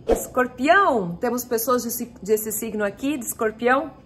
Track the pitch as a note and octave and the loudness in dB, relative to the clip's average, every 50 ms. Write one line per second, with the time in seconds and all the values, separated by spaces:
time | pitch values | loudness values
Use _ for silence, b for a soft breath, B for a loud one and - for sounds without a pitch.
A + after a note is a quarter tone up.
0 | - - - - - - - B3+ B3+ B3 - - B3+ D#4 F4+ G4+ G4 E4+ C4 G#3+ | -2 0 0 0 -2 -4 0 0 0 0 -2 -2 2 4 6 6 6 4 4 2
1 | F3+ E3+ E3+ E3+ B3 B3 A#3+ B3 B3 - A#3+ A3+ - C4+ B3 B3 A#3 A#3+ A#3 - | 0 -2 -4 -4 -4 -2 -2 -4 -4 -2 -2 -2 0 2 0 0 0 -4 -6 -6
2 | A#3 - - - F#3 G3 G#3+ G#3+ A3 A3 G#3 - A#3 A3+ G3+ G#3 G#3 G3+ G3+ - | -8 -10 -10 -10 0 0 0 0 0 -6 -6 -6 -6 -4 -2 -2 -2 -2 -4 -4
3 | C4+ C#4 D4+ C4 A3 - - - A3+ G#3+ A3 - A#3 A#3+ C4 C#4 E4 C4+ - - | -4 -4 -4 -4 -6 -8 -4 -2 -4 -4 -2 0 2 2 2 2 0 -4 -12 -18
4 | - | -12